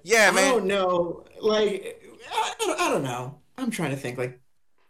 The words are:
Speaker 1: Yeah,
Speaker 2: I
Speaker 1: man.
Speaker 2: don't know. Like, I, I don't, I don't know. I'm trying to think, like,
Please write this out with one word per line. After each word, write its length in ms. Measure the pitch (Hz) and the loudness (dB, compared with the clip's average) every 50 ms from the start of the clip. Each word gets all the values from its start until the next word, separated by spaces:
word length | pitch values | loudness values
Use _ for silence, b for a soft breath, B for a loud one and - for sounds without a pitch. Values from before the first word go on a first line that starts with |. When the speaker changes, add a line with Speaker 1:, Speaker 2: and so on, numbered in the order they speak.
| - | -2
Speaker 1:
Yeah, 240 | 175 226 226 208 185 | 2 4 6 6 6
Speaker 2:
I 40 | 175 | 6
Speaker 1:
man. 180 | 190 190 190 | 6 4 4
Speaker 2:
don't 140 | 247 214 185 | 4 2 0
know. 580 | 190 202 196 185 180 180 175 175 170 - - - - - - | 0 0 0 0 2 2 0 0 -2 -6 -10 -14 -20 -10 -4
Like, 600 | - 214 214 214 214 202 196 - - - - - - 214 - - 466 - | -2 0 2 2 2 0 -2 -4 -8 -10 -14 -14 -18 -20 -20 -20 -12 -8
I, 220 | 415 453 440 - - - | -4 -4 -4 -4 -4 -4
I 40 | 440 | -2
don't, 160 | 349 - - | -2 -2 0
I 80 | 339 302 | 0 0
don't 120 | 240 170 | 0 0
know. 380 | 139 127 120 123 123 135 - - _ _ _ 254 | -2 -2 -4 -6 -8 -8 -12 -16 _ _ _ -8
I'm 120 | 262 226 | -6 -4
trying 200 | - 190 160 135 | -4 -2 -2 -2
to 60 | 139 | -4
think, 200 | 135 - 120 123 | -4 -6 -6 -4
like, 220 | 127 123 123 - - _ _ _ _ _ _ _ _ _ _ | -4 -4 -6 -6 -10 _ _ _ _ _ _ _ _ _ _